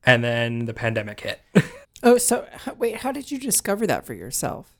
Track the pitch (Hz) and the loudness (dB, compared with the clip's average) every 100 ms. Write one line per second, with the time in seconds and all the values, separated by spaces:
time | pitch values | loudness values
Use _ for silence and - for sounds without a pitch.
0 | - 123 120 117 117 117 117 113 113 113 | 4 4 4 0 -2 -2 -6 -4 -2 -2
1 | 104 104 - - _ 202 - - - - | -6 -10 -10 -10 _ 2 2 -4 -20 2
2 | 240 240 - 247 - - - - 233 214 | 6 6 4 0 -4 -12 -12 -4 -4 -2
3 | 254 269 269 277 262 - - 202 214 101 | -6 -6 -8 -8 -2 -2 0 -2 0 -2
4 | - 107 90 - 127 - - _ | -4 -12 -8 -4 -4 -6 -12 _